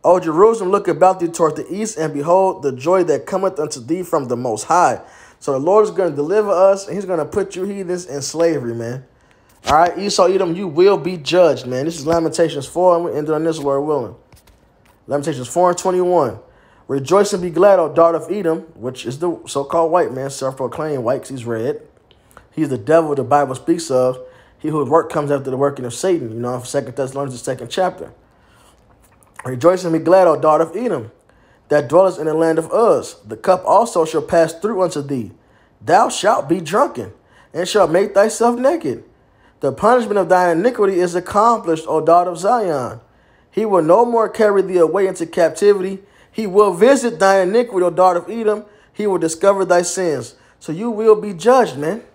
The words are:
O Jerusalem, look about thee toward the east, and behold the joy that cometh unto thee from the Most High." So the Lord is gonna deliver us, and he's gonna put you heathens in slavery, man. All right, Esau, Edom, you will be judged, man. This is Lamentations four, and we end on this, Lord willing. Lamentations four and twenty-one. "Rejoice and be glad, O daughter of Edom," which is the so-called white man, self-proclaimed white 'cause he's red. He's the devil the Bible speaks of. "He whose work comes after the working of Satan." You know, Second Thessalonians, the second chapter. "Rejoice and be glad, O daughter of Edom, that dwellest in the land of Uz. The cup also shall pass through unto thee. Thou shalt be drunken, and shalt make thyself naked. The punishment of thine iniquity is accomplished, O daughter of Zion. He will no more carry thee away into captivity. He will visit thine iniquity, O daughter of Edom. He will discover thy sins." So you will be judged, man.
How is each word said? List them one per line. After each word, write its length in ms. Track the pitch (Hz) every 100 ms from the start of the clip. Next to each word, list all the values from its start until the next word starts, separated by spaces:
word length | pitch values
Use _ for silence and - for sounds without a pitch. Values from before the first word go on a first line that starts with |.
| 156
O 160 | 180
Jerusalem, 500 | 160 156 220 226 185
look 160 | 196 196
about 320 | 147 185 185
thee 80 | 170
toward 300 | 165 160 151
the 120 | -
east, 280 | 185 214 -
and 160 | 156
behold 500 | 143 147 185 190 185
the 80 | 143
joy 320 | 120 139 185
that 220 | 175 139 -
cometh 340 | 190 190 185
unto 220 | 151 139
thee 200 | 117 175
from 280 | 175 160 123
the 80 | 120
Most 300 | 127 107 -
High." 340 | 165 156 110 - - - _
So 140 | -
the 80 | 135
Lord 240 | 151 208
is 80 | 208
gonna 200 | 170 180
deliver 380 | 143 147 208 208
us, 380 | 180 190 196 -
and 80 | 185
he's 80 |
gonna 220 | 185 170 147
put 320 | 202 190 175
you 80 | 190
heathens 400 | 202 180 175 175
in 160 | 143
slavery, 520 | 131 156 170 147 120
man. 300 | 117 117 127 - _ _ _ _ _ -
All 80 | 147
right, 220 | 175 160
Esau, 300 | 196 190 180
Edom, 280 | 190 185 170
you 140 | 196
will 280 | 147 190 185
be 200 | 156 180
judged, 500 | 135 180 170 127 123
man. 160 | 127
This 160 | 151 165
is 80 | 139
Lamentations 580 | 170 160 160 165 143 139
four, 300 | 170 180 170
and 80 |
we 80 | 170
end 180 | 131 156
on 140 | 156
this, 160 | 165 156
Lord 240 | 143 139
willing. 320 | 147 147 113 - _ _ _ _ _ _ _ _ -
Lamentations 420 | 143 143 135 123
four 180 | 170 180
and 100 | 175
twenty-one. 640 | 185 180 180 175 127 95 _ _ _ _ -
"Rejoice 460 | 139 131 190 202
and 80 | 196
be 80 | 180
glad, 300 | 160 196 190
O 100 | 160
daughter 260 | 143 165 165
of 160 | 160
Edom," 340 | 202 165 165 - -
which 300 | 117 127 110
is 140 | 135
the 200 | 175 160 -
so-called 460 | 139 139 170 165
white 220 | 175 151
man, 160 | 131 139
self-proclaimed 760 | 135 131 131 127 - 156 139
white 200 | 117 131
'cause 40 | -
he's 180 | 135 117
red. 360 | 113 123 151 - _ _ _ _ - _ -
He's 140 | 151
the 80 | 123
devil 380 | 107 165 156 139
the 80 |
Bible 320 | 117 143 139 127
speaks 340 | - 170 -
of. 300 | 127 127 127 - - _ _
"He 100 | 156
whose 180 | 151 135
work 240 | 160 156
comes 200 | 160 143
after 180 | 143 127
the 80 | 127
working 280 | 143 120 123
of 80 | -
Satan." 380 | 190 170 120
You 60 | 113
know, 220 | 120 127
Second 320 | 120 143 123 120
Thessalonians, 380 | 131 139 139
the 60 | 123
second 260 | - 127 135
chapter. 420 | - 185 180 78 _ _ _ _ _ _ _ _ _ _ _ _ -
"Rejoice 400 | 131 127 165 185
and 80 | 180
be 60 | 160
glad, 300 | 156 185 180
O 80 | 143
daughter 280 | 156 156
of 140 | 160 190
Edom, 320 | 240 156 107 _ _ _ _ _ _
that 200 | 147 131
dwellest 300 | 165 190 -
in 80 | 156
the 60 | 160
land 240 | 165 160
of 120 | 160
Uz. 440 | 185 226 143 95 - 104
The 100 | -
cup 260 | - 185 -
also 400 | 185 226 180 160
shall 160 | 160
pass 320 | 151 170 160
through 300 | - 208 202
unto 180 | 180 160
thee. 300 | 139 135 101 - _ _ _ _
Thou 260 | 107 180 254
shalt 380 | - 190 - 139
be 140 | 185
drunken, 520 | 156 196 302 - 101 - _ _ _ 151
and 120 | 185
shalt 220 | 214 170
make 240 | 175 233
thyself 420 | 196 214 214 233 240
naked. 480 | 262 330 139 113 - _ _ _ _ _
The 120 | 139
punishment 480 | 135 208 254 220 202
of 100 | 170
thine 300 | 180 180 165
iniquity 400 | 220 240 196 185
is 160 | 175 175
accomplished, 720 | 175 208 226 226 170 160 -
O 140 | 156
daughter 280 | 156 170 180
of 80 | 165
Zion. 640 | 185 240 196 147 117 113 _ _ _ _ _
He 160 | - 220
will 160 | 190
no 240 | 156 190 240
more 240 | 226 214
carry 320 | - 214 202
thee 160 | 180 185
away 300 | 160 185 190
into 180 | 175 165
captivity. 800 | - 165 160 202 202 185 190 _ _ _
He 140 | - 214
will 260 | 185 208
visit 460 | 175 226 277 233 156
thine 320 | 196 196 180
iniquity, 340 | 220 233 190
O 60 | 180
daughter 300 | 165 185 175
of 100 | 170
Edom. 360 | 226 214 214 - _ _
He 140 | - 208
will 100 | 185
discover 480 | 160 160 196 196 180
thy 160 | 175
sins." 540 | 180 - 180 139 117 _ _ _
So 120 | -
you 200 | 160 233
will 240 | 208 220 208
be 180 | 208
judged, 460 | 180 196 262 196 143
man. 240 | 151 220 -